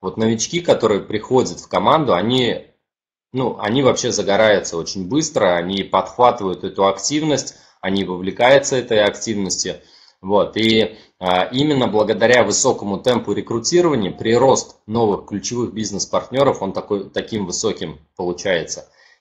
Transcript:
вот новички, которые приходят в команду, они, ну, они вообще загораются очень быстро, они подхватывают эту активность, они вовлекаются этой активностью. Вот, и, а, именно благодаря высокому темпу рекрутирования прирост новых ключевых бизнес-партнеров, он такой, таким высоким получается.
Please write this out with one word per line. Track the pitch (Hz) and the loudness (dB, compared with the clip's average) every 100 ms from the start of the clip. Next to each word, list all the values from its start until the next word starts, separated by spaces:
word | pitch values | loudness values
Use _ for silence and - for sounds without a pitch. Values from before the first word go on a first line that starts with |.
вот | 92 101 | -8 -2
новички, | 113 113 - 170 | 0 0 -2 -4
которые | 170 - 113 101 | 2 2 4 0
приходят | - 107 - 127 101 87 | -2 -8 0 0 2 -4
в | - | -4
команду, | 95 101 147 139 | 0 2 2 2
они, | 90 101 127 120 87 - _ _ _ _ _ _ | 0 2 0 0 -2 -8 _ _ _ _ _ _
ну, | 127 123 - | -4 -4 -4
они | 104 120 | -2 2
вообще | 135 - 127 | 2 2 -2
загораются | 101 95 101 110 98 - 85 | -2 0 4 4 4 0 -8
очень | 82 98 92 | -8 -8 -4
быстро, | 135 156 - 101 87 | -2 -2 0 2 2
они | 87 98 | 0 -4
подхватывают | 95 - - - 123 120 98 90 | 0 0 -2 4 4 4 -4 -4
эту | 95 - 98 | -8 2 2
активность, | - - 147 156 135 - - _ _ | 2 -2 -2 0 -2 -2 -14 _ _
они | 95 98 | -4 -2
вовлекаются | 90 90 95 95 120 139 139 135 | -2 -4 -6 0 4 6 4 -4
этой | 120 110 | 0 2
активностью. | 104 98 - 107 95 - 92 - _ _ _ _ | 2 0 -6 -4 -4 -4 -6 -8 _ _ _ _
Вот, | 92 101 85 - | -2 0 0 0
и, | 110 110 107 - - _ | 2 2 0 -4 -20 _
а, | 90 90 | 0 0
именно | 92 127 151 139 117 | 0 0 0 2 0
благодаря | 104 104 107 113 123 | 0 0 2 4 4
высокому | 104 101 135 113 101 95 | 4 2 0 0 -2 -4
темпу | 127 120 110 | 0 -2 -2
рекрутирования | 104 - 117 113 170 175 135 95 | -6 -4 -4 0 2 2 0 -2
прирост | - 113 120 135 107 - - - | -4 0 4 4 4 0 -16 -6
новых | 110 113 95 - | 0 0 0 -4
ключевых | 104 95 120 110 | -8 -6 -4 -6
бизнес-партнеров, | 101 104 98 - 92 - 127 135 - | -6 -8 -6 -4 -4 -4 0 2 2
он | 98 | -4
такой, | 95 - 101 98 | -6 -4 -6 -4
таким | - 92 113 92 | -8 -6 -6 -6
высоким | 87 113 90 87 73 _ | -4 -4 -4 -8 -12 _
получается. | _ 90 87 101 87 76 - - _ _ _ | _ -6 -4 -2 -2 -2 -10 -14 _ _ _